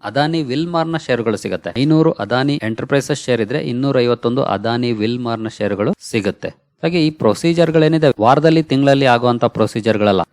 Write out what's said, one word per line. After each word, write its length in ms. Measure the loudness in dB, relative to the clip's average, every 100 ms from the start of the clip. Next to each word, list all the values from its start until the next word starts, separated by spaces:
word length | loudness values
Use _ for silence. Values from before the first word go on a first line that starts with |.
ಅದಾನಿ 400 | -6 -2 0 -2
ವಿಲ್ಮಾರ್ನ 540 | -2 -4 -2 -2 -2 -4
ಶೇರ್‌ಗಳು 400 | -2 -2 -2 -4
ಸಿಗುತ್ತೆ. 320 | -4 -8 -6 -2
ಐನೂರು 340 | 2 4 2
ಅದಾನಿ 480 | 0 -2 -2 -2 -2
ಎಂಟರ್ಪ್ರೈಸಸ್ 600 | -4 -6 -2 -2 -2 -4
ಶೇರ್ 180 | -2 -2
ಇದ್ರೆ 180 | -2 -4
ಇನ್ನೂರ 400 | -4 -4 0 0
ಐವತ್ತೊಂದು 440 | 0 0 -2 -2
ಅದಾನಿ 480 | -2 -2 -2 -2 -2
ವಿಲ್ಮಾರ್ನ 560 | -2 -2 -2 -4 -6 -6
ಶೇರ್‌ಗಳು 460 | -6 -4 -2 -2 -4
ಸಿಗುತ್ತೆ. 720 | -6 -4 -2 -4 -10 -12 _ _
ಹಾಗೆ 240 | -2 0 0
ಈ 20 |
ಪ್ರೊಸೀಜರ್‌ಗಳೇನಿದೆ 1000 | 0 0 2 0 2 2 4 4 4 2 4
ವಾರದಲ್ಲಿ 420 | 4 4 4 4
ತಿಂಗಳಲ್ಲಿ 420 | 2 2 4 4 4
ಆಗುವಂತ 400 | 4 2 0 0
ಪ್ರೊಸೀಜರ್‌ಗಳಲ್ಲ, 760 | 0 -2 0 -2 2 2 2 0